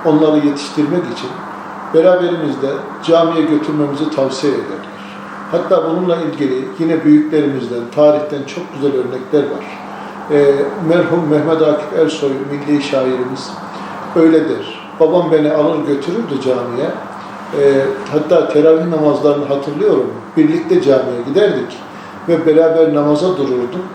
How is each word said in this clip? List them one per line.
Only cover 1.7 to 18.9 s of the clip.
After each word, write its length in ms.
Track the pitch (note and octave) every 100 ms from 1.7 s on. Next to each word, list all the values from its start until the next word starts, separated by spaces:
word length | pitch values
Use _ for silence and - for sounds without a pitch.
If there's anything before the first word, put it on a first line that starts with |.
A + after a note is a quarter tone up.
| - -
beraberimizde 720 | D#3+ F3 F3+ F3 E3+ D3 C3 C3+ - - -
camiye 400 | - E3 E3 E3
götürmemizi 680 | D3+ D3 D3+ D3+ C#3+ C#3 D3+
tavsiye 420 | - C3 - D3
ederler. 420 | A#2+ - G2 - - - - - - -
Hatta 340 | E3+ F#3 F3+ D#3+
bununla 260 | F3 F3+ E3+
ilgili 480 | D3+ C3+ C3 B2+ - -
yine 260 | D#3+ D#3
büyüklerimizden, 760 | D3+ D3+ D3+ D#3 C#3 C3 A#2 A#2+ A#2
tarihten 480 | D3 D3+ D3 - C#3+ -
çok 180 | F3 F#3
güzel 180 | C#3 C#3 C3
örnekler 420 | A#2+ B2+ C3 D3
var. 220 | C3+ - - - - - - - -
E, 240 | D3 C#3+ C#3 C#3+ - D#3+
merhum 400 | F3 - E3+ D3+
Mehmet 320 | D3+ D#3 D#3+
Akif 360 | D#3 D3 - F3
Ersoy, 320 | D3+ - C#3+ C3+ C#3
milli 320 | C#3+ C#3+ D3
şairimiz, 680 | C3+ C3+ C3 B2+ B2+ C3 - - - - - - - -
öyle 320 | D#3+ D#3+ D3+
der. 320 | A2 - - - -
"Babam 320 | D#3+ F3+ D#3
beni 200 | D#3 D3
alır 240 | D3+ D3+ D#3 C#3+
götürürdü 540 | C3+ E3 G#3 A3+ C3
camiye. 460 | B2+ B2 A#2+ A#2+ E3 - - - - - - C#3+
E, 240 | C#3 C3+ C3+ - -
hatta 360 | D3+ D3+ E3+ D3
teravih 380 | D3 D#3 D#3+
namazlarını 580 | E3+